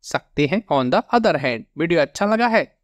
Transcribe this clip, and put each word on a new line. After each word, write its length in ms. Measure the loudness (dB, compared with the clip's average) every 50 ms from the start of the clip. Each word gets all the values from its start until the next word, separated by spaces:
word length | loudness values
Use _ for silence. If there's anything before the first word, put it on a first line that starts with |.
| _
सकते 440 | -6 -8 -8 _ _ _ -2 0
हैं 180 | 0 0 -4 -2 _ 0
on 180 | 0 0 2
the 120 | 0 0 0 _ 0
other 200 | 2 2 2 0
hand। 280 | 0 -2 -2 -4 -4 -8 _ _ -4
वीडियो 220 | -2 0 2 2
अच्छा 260 | 2 0 _ -4 -2
लगा 200 | 0 0 0 0
है 320 | 2 2 0 0 -2 _ _